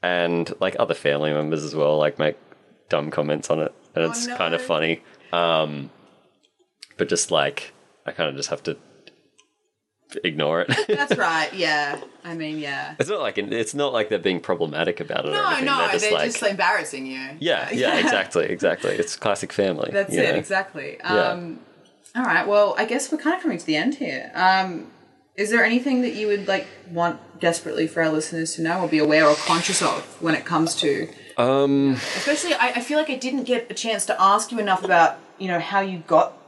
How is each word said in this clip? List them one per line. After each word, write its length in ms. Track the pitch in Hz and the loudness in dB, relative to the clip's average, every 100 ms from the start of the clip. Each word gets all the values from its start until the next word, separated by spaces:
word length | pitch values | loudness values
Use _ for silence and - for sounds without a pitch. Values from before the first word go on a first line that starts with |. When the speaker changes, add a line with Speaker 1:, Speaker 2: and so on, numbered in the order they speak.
Speaker 1:
and, 500 | 90 90 85 85 82 92 | 0 2 2 0 -2 -2
like, 160 | 95 - | -2 0
other 140 | - | -2
family 380 | - 73 73 76 | 0 2 2 2
members 320 | 76 76 78 | 0 0 -2
as 100 | 76 76 | -4 0
well, 220 | 73 76 | 2 4
like, 220 | 76 - | 2 2
make 160 | 78 73 - - _ _ _ | -2 -2 -12 -20 _ _ _
dumb 200 | 80 73 | -2 -2
comments 400 | - 73 76 78 | -2 -2 -2 0
on 100 | 80 | -2
it, 120 | 76 - _ - | -2 -6 _ -2
and 100 | 82 | -2
Speaker 2:
Oh, 40 | |
Speaker 1:
it's 180 | 80 - | -2 -6
Speaker 2:
no. 80 | - | -2
Speaker 1:
kind 180 | 85 | -2
of 80 | 82 | -2
funny. 400 | - 80 80 82 - - - | 0 0 0 -2 -6 -20 -4
Um, 560 | 85 85 82 78 73 67 - - _ _ _ _ _ _ _ - _ | 0 2 2 0 -4 -12 -16 -20 _ _ _ _ _ _ _ -20 _
but 100 | 90 | -2
just, 240 | 87 - | 0 2
like, 400 | 85 71 71 - - _ _ - | 2 2 -2 -14 -20 _ _ -14
I 60 | |
kind 180 | - 80 | -4 -4
of 60 | 69 | -4
just 140 | 71 | -6
have 120 | 76 | -6
to 120 | - - - _ - _ _ _ _ _ _ _ _ _ _ - | -6 -8 -12 _ -20 _ _ _ _ _ _ _ _ _ _ -6
ignore 380 | 90 76 73 80 | -4 0 0 0
it. 80 | - 131 | 0 -2
<laughs> 60 | 415 | 0
Speaker 2:
That's 280 | 214 285 214 | 0 0 0
right, 360 | 180 160 151 | 0 0 -2
yeah. 480 | 190 160 151 143 143 - - | -2 -2 0 -2 -6 -12 -16
I 100 | 170 165 | -12 -8
mean, 220 | 156 156 | -8 -6
yeah. 360 | 147 135 143 151 | -6 -8 -8 -6
Speaker 1:
It's 100 | 127 | -4
not 120 | 208 | -2
like, 160 | 120 101 | -4 -4
it's 360 | 101 110 113 | -4 -2 -4
not 200 | 143 143 | -2 -2
like 160 | 120 107 | 0 0
they're 100 | 101 | 0
being 220 | 90 90 | 0 -2
problematic 580 | - 90 82 73 82 87 | -2 -2 -2 0 -2 -2
about 260 | - - - | -4 -4 -2
it 40 | |
or 20 | |
Speaker 2:
No, 160 | - - | -2 0
Speaker 1:
anything. 180 | 311 269 | 0 0
Speaker 2:
no, 120 | 269 | 0
Speaker 1:
They're 120 | 240 | 0
just 120 | 220 | 0
Speaker 2:
they're 100 | 214 | 2
Speaker 1:
like 180 | 214 233 | 2 0
Speaker 2:
just 120 | 233 | 0
embarrassing 640 | 214 196 180 190 151 135 131 | -2 0 0 0 -2 -8 -10
you. 140 | 131 135 156 | -10 -10 -6
Speaker 1:
Yeah, 300 | 151 123 - | -2 -2 -2
yeah, 0 | |
Speaker 2:
<laughs> 0 | |
Yeah. 260 | 117 127 - | 0 2 2
Speaker 1:
exactly, 460 | - 101 - 87 - | 2 2 0 0 0
exactly. 460 | 87 95 85 - 101 | 2 0 0 -2 -2
It's 200 | - - | -2 -2
classic 380 | 110 98 - | -2 -2 -4
family, 360 | - 98 80 - | 0 0 0 -2
Speaker 2:
That's 220 | 196 196 | -2 -2
Speaker 1:
you 80 | 175 | 0
Speaker 2:
it, 100 | - | 2
Speaker 1:
know? 40 | - | 0
Speaker 2:
exactly. 580 | - 190 190 156 135 - | -2 -4 -4 -10 -12 -10
Speaker 1:
Yeah. 300 | 175 185 - | 0 2 2
Speaker 2:
Um, 300 | 180 170 156 - - - _ - | -2 -8 -14 -18 -20 -20 _ -10
all 100 | 233 247 | -4 2
right, 200 | 170 180 | 2 4
well, 300 | 208 208 - | 4 4 2
I 60 | 220 | 0
guess 240 | 277 277 | -2 -2
we're 100 | 302 | -2
kind 180 | 302 370 | 0 0
of 40 | |
coming 160 | 339 180 | 0 -4
to 80 | - | -2
the 120 | 156 | 0
end 180 | 196 - | 0 -2
here. 360 | 214 131 - - | -4 -6 -8 2
Um, 560 | 185 190 190 165 - - - _ _ - | 4 4 2 -4 -12 -20 -20 _ _ -4
is 120 | 208 | 0
there 140 | 233 | 4
anything 380 | 214 233 262 254 | 4 4 2 2
that 120 | 247 | 0
you 140 | - 214 | -2 0
would, 180 | 202 196 | 0 0
like, 220 | 190 - - - | -2 -4 -16 -10
want 500 | 170 170 170 - - | -2 -2 -2 -12 -2
desperately 480 | 170 170 - 160 160 | 0 0 -4 -2 -2
for 160 | 170 | 2
our 60 | 160 | 2
listeners 420 | 156 156 165 160 - | 2 -2 -4 -6 -2
to 60 | |
know 200 | 160 175 | -2 0
or 80 | 170 | 2
be 80 | 156 | 2
aware 280 | 151 151 156 | 6 6 6
or 100 | 151 | 4
conscious 460 | - 165 175 190 | 2 0 2 0
of 400 | 180 - - - | 0 -2 -6 -6
when 140 | 165 156 | -2 -2
it 80 | |
comes 320 | - 170 160 - | 0 0 0 0
to 320 | 147 139 - - - - | 0 0 -4 -10 -14 0
Speaker 1:
Um, 560 | 120 135 139 139 139 127 - - | 2 4 4 4 4 2 -2 -4
Speaker 2:
especially, 360 | 277 294 349 | 0 0 0
I, 180 | 294 247 247 | 0 0 -2
I 60 | |
feel 160 | 247 302 | -2 -2
like 100 | 311 | 0
I 60 | 254 | -4
didn't 280 | 254 269 233 | -4 -4 0
get 260 | 247 233 | -2 -2
a 20 | |
chance 320 | - 226 208 - | -8 -4 -4 -2
to 140 | - | 4
ask 300 | 190 202 208 | 6 4 2
you 80 | 233 | -4
enough 240 | 208 185 | 0 0
about, 360 | 190 175 160 - - - | 4 6 6 2 -14 -10
you 80 | 190 | -4
know, 120 | 175 | -2
how 200 | 160 196 | 0 -2
you 200 | 196 185 156 | -2 -6 2
got 280 | 160 - - | 4 4 -2